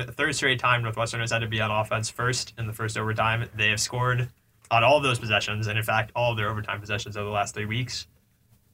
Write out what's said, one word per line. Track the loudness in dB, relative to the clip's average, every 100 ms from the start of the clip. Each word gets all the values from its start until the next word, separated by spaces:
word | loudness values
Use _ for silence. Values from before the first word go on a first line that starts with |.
| -2
third | -2 -2
straight | 2 2 2
time | 4 2
Northwestern | 2 0 -2 -2
has | 0
had | 0
to | 0
be | 0
on | 2
offense | 0 0 -2 -4
first | -2 -2 -2 -4 -8
in | -8
the |
first | -4 -4 -2
overtime. | -2 2 2 2 -2 0
They | 0
have | 2
scored | -2 0 0 0 -2 -8 _ _ 0
on | 4
all | 6 6
of |
those | 4 0
possessions, | 2 0 0 -2 -2
and | 0
in |
fact, | 0 0 0
all | 0 0
of | 0
their | -2
overtime | -2 -4 -6
possessions | -4 -6 -4 -6
over |
the | -2
last | -2 -2
three | -4
weeks. | -4 -4 -4 -6 -10 _ _ _ _ _ _